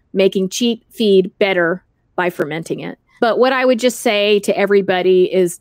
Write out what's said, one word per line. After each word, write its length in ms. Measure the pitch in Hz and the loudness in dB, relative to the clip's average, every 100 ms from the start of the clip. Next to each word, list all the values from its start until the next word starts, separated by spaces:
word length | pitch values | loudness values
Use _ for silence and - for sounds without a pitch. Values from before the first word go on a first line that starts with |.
| _ | _
making 360 | 190 190 196 190 | 0 0 0 -4
cheap 360 | - 240 202 _ | -2 -4 -4 _
feed 440 | - 220 190 185 - | -4 2 2 2 -2
better 440 | 202 185 165 180 - _ _ - | -2 0 -2 -4 -10 _ _ -6
by 140 | 180 | -4
fermenting 520 | - 156 156 165 - | -4 -6 -6 -8 -10
it. 180 | 165 - _ _ | -10 -14 _ _
But 200 | 233 208 | -2 2
what 120 | 254 | 2
I 140 | 262 254 | 2 2
would 140 | 240 | 2
just 220 | 247 - | 0 -2
say 380 | 247 208 208 208 | -2 0 2 0
to 140 | 202 190 | 0 -2
everybody 720 | 196 202 190 185 180 185 180 | 2 2 2 0 2 2 2
is 260 | 190 180 - | 2 -2 -4